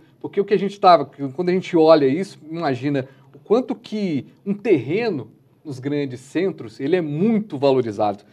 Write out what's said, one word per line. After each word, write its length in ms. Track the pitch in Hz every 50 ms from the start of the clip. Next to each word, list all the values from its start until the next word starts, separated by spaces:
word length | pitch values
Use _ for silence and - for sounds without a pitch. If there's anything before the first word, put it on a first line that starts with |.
| - _ _ _
porque 220 | - 143 - 202
o 40 | 196
que 80 | 202 214
a 60 | 180
gente 180 | 196 196 202
tava, 280 | - - 185 175 151 139 - - 143 143 135 131
quando 160 | 180 180 175
a 40 | 180
gente 220 | 190 180 - 180
olha 280 | 165 156 160 160 156 139
isso, 320 | 131 139 175 190 - - - - -
imagina 560 | 160 170 165 143 131 113 127 147 143 135 131 - - _ _ _ -
o 60 | -
quanto 340 | _ - 208 254 254 - -
que 540 | - - - 208 214 202 180 151 127 - - - _ -
um 80 | 196 202
terreno 800 | 202 - 240 180 131 110 131 170 220 240 226 175 131 107 110 - _ _ _ _ _ -
nos 160 | 156 127 120
grandes 400 | 120 143 147 147 143 131 123 120
centros, 600 | - - - 156 190 190 160 151 127 107 - -
ele 160 | 135 143 180
é 40 | 185
muito 560 | 160 147 147 151 190 233 226 208 220 - 151
valorizado, 680 | 131 143 139 135 131 120 113 101 107 107 104 101 - - _